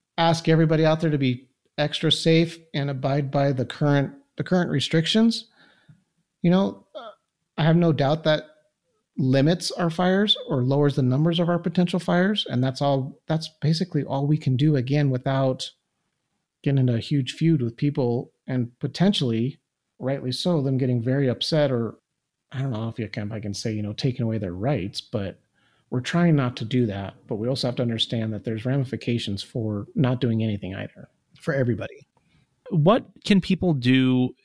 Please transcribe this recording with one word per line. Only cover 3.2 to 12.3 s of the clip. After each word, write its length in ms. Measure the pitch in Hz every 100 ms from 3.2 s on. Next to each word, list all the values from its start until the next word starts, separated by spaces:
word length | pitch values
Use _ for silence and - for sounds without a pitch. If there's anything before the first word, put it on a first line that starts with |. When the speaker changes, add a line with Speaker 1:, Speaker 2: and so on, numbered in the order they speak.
| 139
Speaker 1:
by 180 | 143 139
the 140 | 131 117
current, 460 | - 147 143 139 - _ -
the 80 |
current 260 | - 185 175
restrictions, 760 | 147 - 160 160 220 226 226 - _ _ _ _ - _ _ _ _
you 80 | 175
know, 360 | 185 196 - _
uh, 160 | 294 226 - _ _ _ -
I 60 |
have 120 | 156 165
no 160 | 170
doubt 320 | 139 139 156
that 200 | 160 151 - _ _ _ _ _ _ -
limits 520 | 131 135 147 175 -
our 180 | - 170
fires 460 | 165 185 190 208 - -
or 140 | 135
lowers 340 | 127 139 147 139
the 60 |
numbers 360 | 127 131 165 170
of 100 | 170
our 100 | 175
potential 420 | 170 180 180 180
fires. 460 | 175 175 190